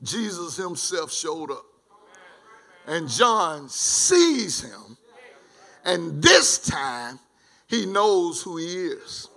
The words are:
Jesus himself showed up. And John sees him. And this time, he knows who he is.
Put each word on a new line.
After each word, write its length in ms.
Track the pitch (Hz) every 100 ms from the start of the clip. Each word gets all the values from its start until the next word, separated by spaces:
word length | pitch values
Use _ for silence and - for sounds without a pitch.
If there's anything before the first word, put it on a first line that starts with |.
Jesus 540 | 120 202 214 175 175 139
himself 540 | 185 175 - 180 156
showed 380 | - 165 160 151
up. 160 | 135 - _ _ _ _ - - - - - _ - -
And 240 | 160 151
John 600 | 113 240 220 170 151 139
sees 920 | - - - - 359 339 277 202 -
him. 360 | 123 101 - 117 _ - - - - _ - - -
And 360 | 175 170 147
this 380 | 156 370 - -
time, 600 | - 151 139 120 120 131 _ _ _ _ _
he 180 | 233 190
knows 560 | 196 214 190 175 -
who 160 | 190 165
he 180 | 165 180
is. 540 | 175 135 - - -